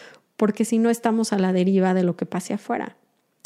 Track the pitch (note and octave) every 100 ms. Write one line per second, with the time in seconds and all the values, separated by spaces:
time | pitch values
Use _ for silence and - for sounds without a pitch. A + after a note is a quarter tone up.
0 | - - _ - G#3+ G#3 A3 A3+ A#3 A#3
1 | A#3 A3+ A3 G3+ F#3 F#3 F3+ F#3+ F#3 F#3
2 | F3 F3 - F3+ - G#3 - A#3 - -
3 | _ _ _ _